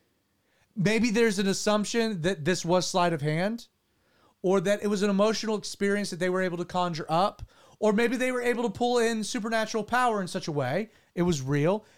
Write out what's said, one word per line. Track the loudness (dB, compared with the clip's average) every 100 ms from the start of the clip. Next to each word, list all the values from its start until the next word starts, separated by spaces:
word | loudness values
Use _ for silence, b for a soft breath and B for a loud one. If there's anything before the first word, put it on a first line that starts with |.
| _ _ _ _ _ _ _ -2
Maybe | 2 2 2
there's | 4 2 2
an | 0
assumption | 0 0 0 0 0 0 -2
that | -2 -2
this | -2 -2 0
was | 0 2
sleight | 2 2
of | 0
hand, | -2 0 -2 -4 -10 _ b b b b b _
or | 0 2
that | 2 0
it | 0
was | 0
an | 2
emotional | 4 2 2 -2 -4
experience | -6 -4 0 0 -2
that | -2
they | -2
were | 0
able | 0 -2
to | -4
conjure | -2 -2 -4 -2
up, | 2 0 -2 b b b b
or | 2
maybe | 2 2 0
they | -2
were | 0
able | 0 0
to | -2
pull | -2 0 2
in | 2 0
supernatural | -4 -4 -2 -2 -2 -4
power | -2 2 2 0
in | -2
such | -6 -4
a |
way | -2 -2 -2 -4 b b
it | -2
was | 0 0
real, | 0 0 2 0 b